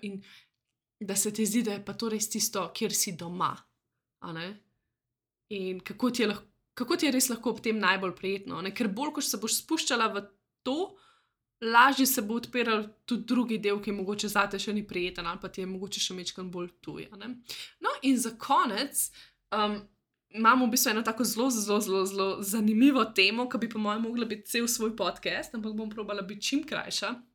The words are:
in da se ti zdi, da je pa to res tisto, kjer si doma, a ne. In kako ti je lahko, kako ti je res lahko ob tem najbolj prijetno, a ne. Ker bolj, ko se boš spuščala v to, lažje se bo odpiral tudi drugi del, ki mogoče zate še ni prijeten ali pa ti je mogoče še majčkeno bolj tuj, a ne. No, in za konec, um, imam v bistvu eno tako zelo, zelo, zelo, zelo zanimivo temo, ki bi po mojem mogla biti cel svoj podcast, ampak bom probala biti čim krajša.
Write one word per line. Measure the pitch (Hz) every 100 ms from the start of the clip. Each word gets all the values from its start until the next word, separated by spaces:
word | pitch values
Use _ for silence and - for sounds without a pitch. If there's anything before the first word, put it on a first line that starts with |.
in | 202 196 - - _ _ _ _ _ -
da | 202 202
se | 214
ti | 208 214
zdi, | 233
da | 226
je | 202
pa | 202
to | 196 226
res | 214 214
tisto, | 220 - 202 175
kjer | - 214
si | - -
doma, | 165 170 180 160 - - _ _ _ _ _
a | 175
ne. | 165 175 208 _ _ _ _ _ _ _ _ -
In | 202 185 185
kako | - - 247
ti | 247
je | 214
lahko, | 208 - _ _
kako | - 247 339
ti | 302
je |
res | 262 -
lahko | 233 247
ob | 220
tem | 233 220
najbolj | 190 190 190 175
prijetno, | 190 196 196 165
a |
ne. | 190
Ker | 208 226
bolj, | 190 294 294
ko |
se | 277 214
boš | 226 -
spuščala | - 320 - 247 220
v | 196 196 _ _ _
to, | - 285 381 - _ _ _ _ _ -
lažje | 226 233 262 262 262
se | -
bo | 208
odpiral | 233 233 247 233 214 214 -
tudi | - 240
drugi | - 247 220 220
del, | 208 202
ki | 208
mogoče | 202 185 208 208
zate | 202 196 196
še | 208
ni | 208 202
prijeten | 180 180 180 170
ali | 185
pa | 185
ti | -
je | 185
mogoče | 190 196 -
še | - 185
majčkeno | 175 - 185
bolj | 175 175 -
tuj, | - 151 160
a | 202
ne. | 214 247 - - - -
No, | 403 571
in | 262 254
za | 226 -
konec, | - 311 330 202 277 - - - - _ -
um, | 214 208 208 - _ _ _ _
imam | 208 226 254
v | 254
bistvu | 240 247
eno | 220
tako | 226 226
zelo, | 233 214 262
zelo, | 233 202 208
zelo, | 202 190 190
zelo | 196 196 190
zanimivo | 196 220 214 220 277 262 226
temo, | - 190 226 247
ki | 247
bi | 226
po | 220
mojem | 208 214 226
mogla | 240
biti | 220 208 -
cel | 233 233
svoj | 240 220 220
podcast, | 180 - 180 180 311
ampak | 233 214 214
bom | 220
probala | 214 208 202
biti | 185 208 -
čim | 277 -
krajša. | - - - 202 240 -